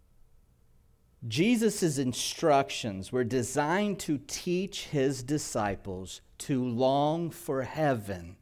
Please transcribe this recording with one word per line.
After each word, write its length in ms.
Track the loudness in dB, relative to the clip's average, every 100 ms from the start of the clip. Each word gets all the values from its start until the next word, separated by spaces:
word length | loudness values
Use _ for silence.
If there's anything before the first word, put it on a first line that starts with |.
| _ _ -20 -20 _ _ _ _ _ _ _ _ -4
Jesus' 720 | 2 4 6 4 2 0 2
instructions 1120 | 0 -2 -4 0 4 6 4 -2 -6 -6 -2
were 120 | 0
designed 760 | 2 0 0 0 2 2 0 -2
to 200 | -2 -4 -4
teach 600 | -6 -2 -2 -2 -6 -4
his 360 | 0 2 0
disciples 1000 | -2 -4 -2 -2 -2 -2 -6 -8 -10 -14 -18 -10
to 240 | -2 0
long 680 | 0 2 4 4 2 0 -4
for 320 | -6 -4 -2
heaven 760 | -2 0 2 2 -2 -8 -10 -18